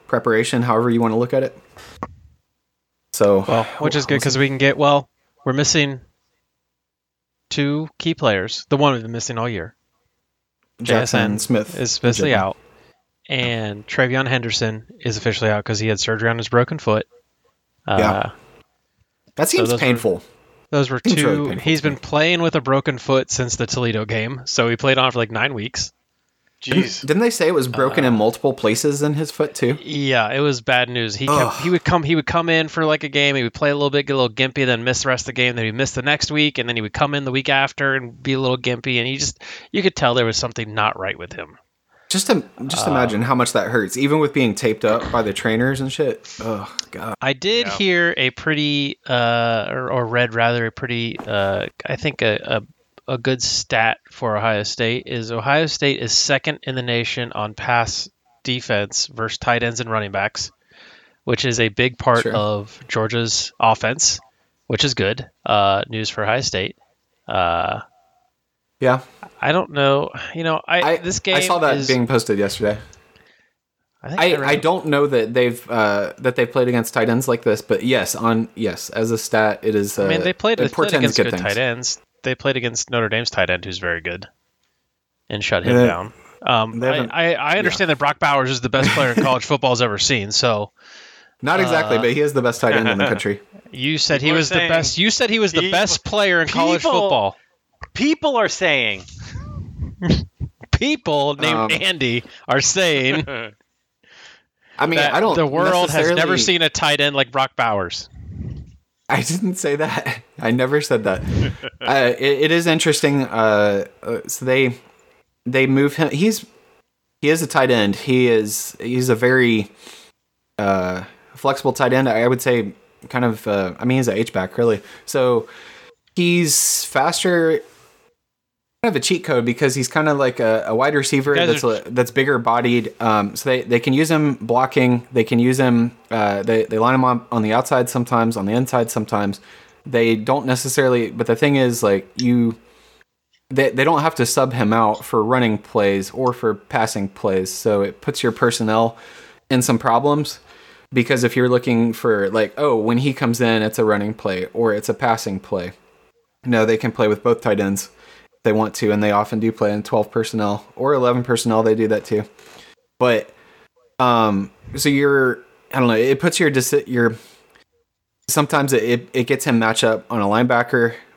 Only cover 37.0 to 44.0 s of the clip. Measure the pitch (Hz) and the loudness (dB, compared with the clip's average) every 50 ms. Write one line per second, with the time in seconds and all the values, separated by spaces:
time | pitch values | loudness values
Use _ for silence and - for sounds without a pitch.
37 | 151 143 147 143 139 131 127 135 131 - 139 135 135 135 - - 143 139 135 135 | -2 -2 -2 -4 -4 -2 -4 -2 0 0 2 2 0 0 -2 -2 -2 -2 -2 -2
38 | 123 120 117 123 127 139 135 131 135 127 127 127 123 123 123 117 - 135 127 120 | -4 -8 -14 -8 -4 -4 -2 0 0 0 -2 -2 -2 -4 -4 -4 -4 -2 -2 -2
39 | 117 127 135 135 - - - - - - - - - - - 202 - 117 - - | -2 -2 -4 -4 -6 -6 -6 -10 -16 -18 -18 -18 -14 -6 -4 -2 0 0 0 0
40 | 143 123 120 127 120 113 107 - - 117 113 - 113 107 107 110 104 107 90 87 | 0 2 2 2 2 0 0 -2 -4 -6 -6 -8 -10 -6 -4 -2 -2 -2 -2 -4
41 | 95 98 98 - 87 - - 92 85 76 - _ _ _ _ _ _ _ _ _ | -6 -8 -8 -8 -12 -14 -14 -14 -16 -16 -18 _ _ _ _ _ _ _ _ _
42 | _ - - 190 - - 240 156 - - _ - 123 135 - - 107 - - 127 | _ -6 -4 -2 0 0 0 0 -2 -6 _ -14 -10 -6 -4 -2 0 2 2 4
43 | 123 120 107 104 117 123 135 123 123 - - 117 95 107 117 117 104 92 113 123 | 4 2 2 0 0 2 2 2 2 2 0 0 0 0 0 0 0 -2 -2 -2